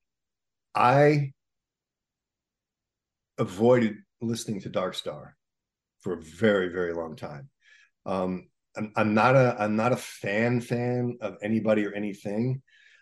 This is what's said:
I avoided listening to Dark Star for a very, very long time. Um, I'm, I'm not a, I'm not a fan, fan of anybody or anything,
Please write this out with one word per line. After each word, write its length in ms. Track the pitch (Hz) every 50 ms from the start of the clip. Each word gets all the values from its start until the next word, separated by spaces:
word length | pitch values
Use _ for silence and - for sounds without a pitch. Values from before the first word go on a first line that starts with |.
| _ _ _ _ _ _ _ _ _ _ _ _ _ _ -
I 560 | 110 110 123 131 139 147 147 151 147 143 135 - _ _ _ _ _ _ _ _ _ _ _ _ _ _ _ _ _ _ _ _ _ _ _ _ _ _ _ _ _ _ _ _ _ _ _ _ _ _ _ _ -
avoided 580 | 113 104 95 92 110 120 127 123 117 107 - - - _ _ -
listening 380 | 120 113 117 113 - - 110 95
to 80 | - -
Dark 260 | 92 101 92 92 90
Star 420 | - - 87 76 73 65 - - _ _ _ _ _ _ _ _ _ _ _ _ _
for 100 | - 98
a 100 | 90 82
very, 460 | 80 80 82 87 113 110 104 98 92 90 82
very 200 | 92 90 85 85
long 220 | 85 82 82 76
time. 320 | 69 98 82 73 71 69 - _ _ _ _ _ _ _ _ _ _ -
Um, 440 | - 95 95 95 92 92 90 - _ _ _ _ _ -
I'm, 160 | 104 107 107 -
I'm 180 | - 107 107 107
not 220 | 107 107 123 131
a, 200 | 135 127 120 117 -
I'm 160 | 104 107 107
not 160 | 110 110 123
a 60 | 127 117
fan, 640 | - - - - - 98 101 107 117 120 123 123
fan 560 | 117 - 123 120 123 123 123 123 120 120 120 -
of 140 | 110 101 98 -
anybody 440 | - 107 113 110 101 110 107 107 104
or 80 | 101 98
anything, 680 | 104 104 104 98 - - 104 101 107 120 127 131 135 - _ _ _ _ _ _ _